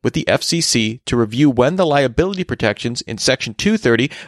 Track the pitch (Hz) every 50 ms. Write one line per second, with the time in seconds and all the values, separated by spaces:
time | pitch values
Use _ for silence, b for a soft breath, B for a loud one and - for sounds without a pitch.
0 | - 123 - 165 - - 104 - - - - 170 156 - - 123 110 107 - 127
1 | _ - - 120 117 107 113 123 151 147 127 120 123 139 180 185 185 160 143 143
2 | 139 127 117 - 165 190 202 185 180 - 131 - - 110 104 - - 120 120 -
3 | - - 113 104 - - 127 - - 123 110 - - 202 220 - - 127 117 113
4 | 131 135 B B B